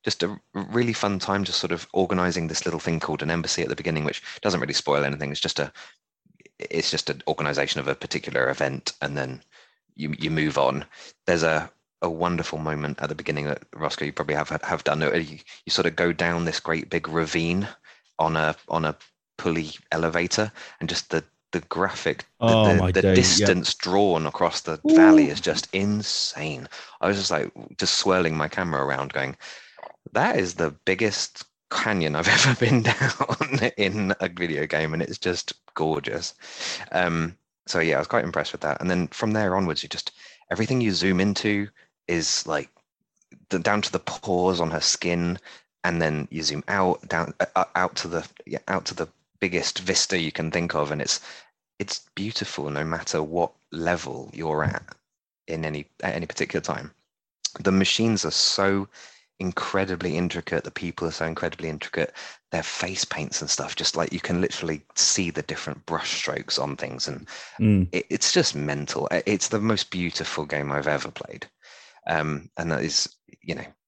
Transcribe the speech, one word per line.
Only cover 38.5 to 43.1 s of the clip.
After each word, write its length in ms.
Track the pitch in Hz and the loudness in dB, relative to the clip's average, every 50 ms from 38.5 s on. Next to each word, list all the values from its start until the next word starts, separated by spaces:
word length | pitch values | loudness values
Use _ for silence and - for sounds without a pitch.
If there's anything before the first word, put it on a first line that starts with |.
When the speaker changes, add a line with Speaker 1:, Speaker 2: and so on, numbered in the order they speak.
Speaker 1:
with 100 | - - | -6 -4
that. 180 | - 76 71 - | -2 -2 -2 -2
And 80 | - 90 | 0 0
then 180 | 90 87 87 - | 0 0 0 -2
from 220 | - - - 110 | -4 -4 -2 0
there 240 | 107 110 107 95 90 | 0 2 2 2 2
onwards, 280 | 95 95 85 76 - - | 2 2 0 -2 -4 -6
you 60 | 76 | -6
just, 220 | - - - - _ - - - - _ _ _ | -8 -8 -8 -10 _ -14 -20 -20 -20 _ _ _
everything 300 | - 95 110 110 131 127 | -2 -2 0 0 2 2
you 100 | 123 107 | 2 2
zoom 280 | 95 85 87 98 95 90 | 2 2 2 2 4 4
into 480 | 95 104 98 - - 107 104 101 101 104 _ _ - _ _ _ _ | 4 2 0 0 0 0 0 0 -2 -6 _ _ -20 _ _ _ _
is, 380 | - 85 82 78 - - - - | -2 0 0 2 0 0 -2 -2
like, 220 | 78 80 73 71 - _ _ _ _ _ _ _ _ | -2 -2 -2 -4 -6 _ _ _ _ _ _ _ _